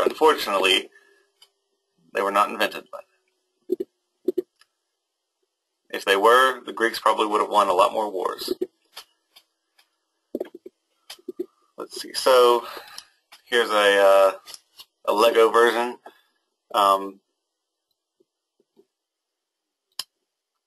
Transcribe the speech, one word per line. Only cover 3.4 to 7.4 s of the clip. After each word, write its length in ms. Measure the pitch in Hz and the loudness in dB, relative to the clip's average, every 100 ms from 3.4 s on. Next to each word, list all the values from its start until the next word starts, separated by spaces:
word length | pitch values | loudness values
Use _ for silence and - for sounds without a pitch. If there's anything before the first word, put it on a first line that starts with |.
| _ _ - | _ _ -10
then. 180 | 359 - _ _ _ - - - _ _ _ _ _ _ _ _ _ _ _ _ _ _ | -8 -8 _ _ _ -8 -8 -10 _ _ _ _ _ _ _ _ _ _ _ _ _ _
If 160 | - 101 | -10 -2
they 100 | 98 | 2
were, 480 | 113 123 131 127 | 4 4 2 -2
the 100 | - | -12
Greeks 260 | - 113 - | -4 -4 -2
probably 280 | 110 107 107 | -2 0 -2
would 140 | 104 | -2